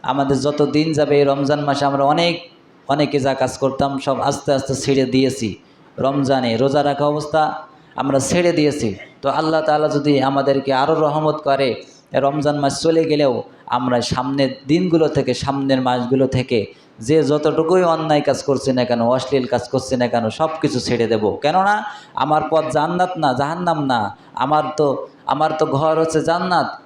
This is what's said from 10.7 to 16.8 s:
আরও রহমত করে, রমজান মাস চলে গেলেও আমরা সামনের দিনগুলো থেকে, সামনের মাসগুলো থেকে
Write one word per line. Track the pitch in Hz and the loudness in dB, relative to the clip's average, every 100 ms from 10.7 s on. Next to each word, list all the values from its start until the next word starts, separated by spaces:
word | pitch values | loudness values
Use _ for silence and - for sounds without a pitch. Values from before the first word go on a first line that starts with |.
আরও | 131 147 | 0 2
রহমত | 160 151 151 156 151 | 2 2 2 0 -2
করে, | 139 135 135 110 - - _ | 0 0 0 -2 -10 -20 _
রমজান | 131 139 151 143 147 | 0 0 0 -2 0
মাস | 139 135 | -2 0
চলে | 165 160 | 2 2
গেলেও | 160 147 143 113 - - - | 2 2 2 0 -6 -18 -6
আমরা | 123 127 123 | -2 0 0
সামনের | 113 127 131 139 131 - 131 | 0 -2 -2 0 -2 -2 -2
দিনগুলো | 170 180 160 156 | 0 2 2 2
থেকে, | 139 127 | 0 -2
সামনের | 123 - 139 135 131 | -2 -2 -2 0 0
মাসগুলো | 127 123 120 131 131 | 2 -2 0 2 2
থেকে | 127 123 120 98 - | 0 0 -2 -2 -12